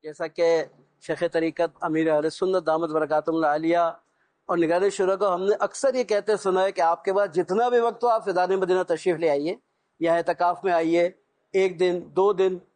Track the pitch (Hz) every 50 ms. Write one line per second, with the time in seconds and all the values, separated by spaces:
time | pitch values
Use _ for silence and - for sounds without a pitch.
0 | - 156 147 - 170 160 _ - 170 165 165 160 147 - _ _ _ _ _ _
1 | - - 160 - 175 165 - 165 160 165 151 - 170 165 _ - - 170 156 160
2 | 160 160 156 151 147 160 156 - 190 190 185 185 165 156 160 160 170 160 151 156
3 | 156 147 156 151 151 165 160 165 160 147 147 156 160 165 170 175 170 165 165 -
4 | _ _ _ _ _ _ _ _ _ - 180 175 170 156 170 180 196 202 - -
5 | 190 185 196 190 208 196 180 175 190 202 214 214 208 202 - - - 269 254 254
6 | 240 - 214 202 - 214 214 190 - 196 185 185 190 196 190 185 170 160 170 -
7 | - 196 190 202 202 190 143 180 170 - 185 220 240 247 247 240 233 233 226 233
8 | 240 240 220 208 165 196 175 180 180 180 190 196 185 175 185 185 180 - 170 151
9 | - 190 170 151 170 160 143 143 147 160 208 - _ _ _ _ _ _ _ _
10 | 160 165 165 170 170 - 175 - 175 175 180 - - 196 175 165 165 160 170 170
11 | 170 180 185 _ _ _ _ _ _ _ - 190 190 190 180 160 180 180 175 180
12 | 170 - 143 180 190 202 208 180 190 190 185 175 _ _ _